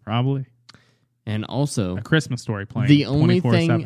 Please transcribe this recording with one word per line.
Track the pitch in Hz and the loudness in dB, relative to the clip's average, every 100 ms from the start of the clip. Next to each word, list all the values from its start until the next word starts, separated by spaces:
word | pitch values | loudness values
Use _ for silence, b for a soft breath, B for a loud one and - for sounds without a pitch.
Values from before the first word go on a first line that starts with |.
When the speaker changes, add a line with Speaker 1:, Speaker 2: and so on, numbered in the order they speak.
Speaker 1:
Probably. | - 117 127 135 131 _ _ b b b b _ | -6 -2 -2 -4 -8 _ _ b b b b _
Speaker 2:
And | - 107 | -8 -8
also, | - 120 143 - 92 92 | -6 -4 -4 -2 -4 -4
Speaker 1:
A | |
Christmas | - 160 - 123 | -2 -2 0 -6
Story | - 104 101 | -6 -8 -6
playing | - 127 | -2 4
Speaker 2:
the | 147 117 | 4 4
only | 147 165 180 | 2 2 2
thing, | |
Speaker 1:
twenty-four | 131 117 165 - | 2 2 2 0